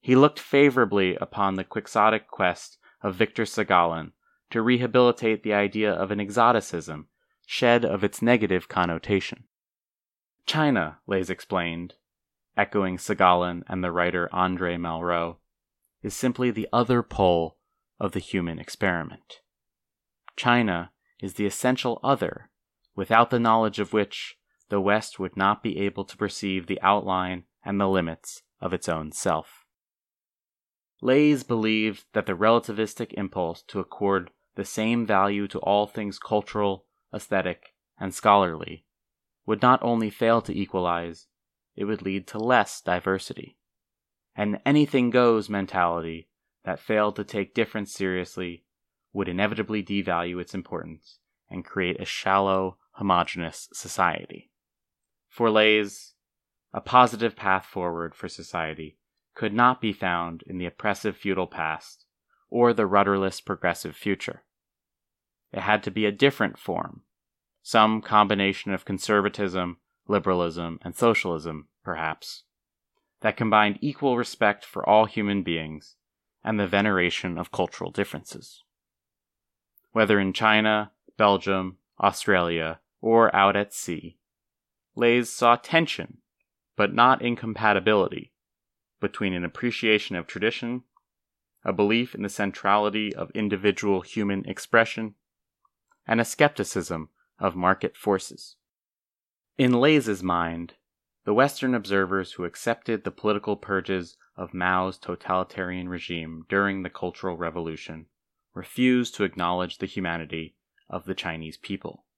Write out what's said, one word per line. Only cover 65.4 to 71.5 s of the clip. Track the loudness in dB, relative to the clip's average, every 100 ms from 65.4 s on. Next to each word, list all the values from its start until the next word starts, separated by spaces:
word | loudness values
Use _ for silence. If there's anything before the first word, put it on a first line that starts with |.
| _
It | -10
had | 0 0
to | 0
be | -2
a | -2
different | 2 2 2 -4 -4
form, | -6 -6 -6 -12 _ _ _ _ _ _
some | 0 4 4 4
combination | 2 4 4 4 0 -2 -4
of | -6
conservatism, | -4 -8 0 2 2 0 -4 -2 -6 -8 _ _ _
liberalism, | 0 2 0 0 -4 -8 -8
and | -12
socialism, | 0 2 2 0 -4 -6